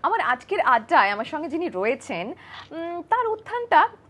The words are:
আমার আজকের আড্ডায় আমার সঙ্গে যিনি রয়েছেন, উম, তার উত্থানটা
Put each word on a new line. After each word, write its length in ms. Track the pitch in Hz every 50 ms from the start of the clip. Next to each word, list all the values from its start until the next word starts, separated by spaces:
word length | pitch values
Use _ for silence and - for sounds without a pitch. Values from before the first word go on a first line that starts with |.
আমার 200 | - 320 427 415
আজকের 400 | - 233 254 247 - - 370 359
আড্ডায় 480 | - - 247 233 220 - 339 277 202 196
আমার 160 | 208 208 233
সঙ্গে 240 | - - 294 - 277
যিনি 200 | 277 339 359 294
রয়েছেন, 580 | 185 185 196 226 269 269 - - 233 170 180
উম, 760 | 233 339 - - - - - - - 302 320 330 339 349 349 339 -
তার 180 | 453 494 480
উত্থানটা 640 | 453 440 440 - - 440 480 480 480 - 302 370 466 - - _